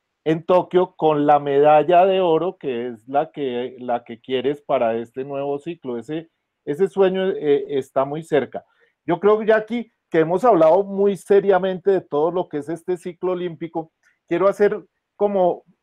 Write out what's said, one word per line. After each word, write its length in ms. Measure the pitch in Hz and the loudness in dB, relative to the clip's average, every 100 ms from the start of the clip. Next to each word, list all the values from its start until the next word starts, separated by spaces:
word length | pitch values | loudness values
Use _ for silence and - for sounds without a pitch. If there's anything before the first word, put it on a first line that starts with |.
| _ _ | _ _
en 200 | 151 160 | -4 -2
Tokio 500 | 160 180 175 180 180 - | 2 0 2 0 -2 -2
con 300 | 156 151 147 | 0 2 2
la 120 | 147 | 2
medalla 680 | 143 139 147 151 143 175 196 | 2 4 6 4 4 4 4
de 140 | 190 | 2
oro, 360 | 180 160 175 180 | 2 0 -2 -8
que 300 | 143 120 123 | -8 -6 -8
es 200 | 113 113 | -10 -6
la 220 | 139 160 | -4 -4
que, 460 | - 135 120 127 127 | -6 -6 -6 -8 -10
la 260 | 123 120 | -6 -6
que 160 | - 117 | -8 -16
quieres 400 | - 131 123 143 | -6 -4 -2 -4
para 340 | - 135 117 113 | -2 -2 0 -2
este 280 | 117 - | -6 -12
nuevo 340 | 139 139 143 143 | -10 -8 -6 -8
ciclo. 380 | 165 170 131 120 | -10 -12 -10 -10
Ese, 340 | 120 156 160 _ _ _ | -8 -12 -12 _ _ _
ese 240 | - 147 190 | -8 -2 -2
sueño, 420 | 196 190 190 190 | 2 0 0 -4
eh, 480 | 147 151 143 135 143 | -2 0 0 0 -6
está 260 | 135 139 | -4 -4
muy 180 | 139 156 | -4 -6
cerca. 420 | 160 147 117 - - _ _ _ - | -2 -2 -2 -8 -16 _ _ _ -6
Yo 120 | 170 | 0
creo, 240 | 202 214 | 2 2
Jackie, 500 | 214 220 214 240 226 _ _ | 2 0 0 -8 -10 _ _
que 100 | 165 | 0
hemos 240 | 160 180 | 0 2
hablado 400 | 247 185 160 175 | 4 4 6 4
muy 320 | 196 196 202 196 | 0 0 -2 -2
seriamente 720 | - 202 196 185 190 185 202 | 2 2 4 2 0 -2 0
de 100 | 185 | 0
todo 300 | 180 147 160 | 0 -2 0
lo 180 | 175 180 | -2 -4
que 100 | 147 | -8
es 100 | 143 | -8
este 280 | 165 - 180 | -8 -6 -8
ciclo 360 | 185 165 180 | -8 -8 -6
olímpico. 600 | 180 175 160 165 170 156 _ _ _ - | -4 -8 -10 -10 -10 -12 _ _ _ -6
Quiero 180 | 170 190 | 0 0
hacer 380 | 196 202 202 - _ _ - | 2 0 0 -12 _ _ -4
como, 480 | 208 202 180 - - _ | -2 2 0 0 -10 _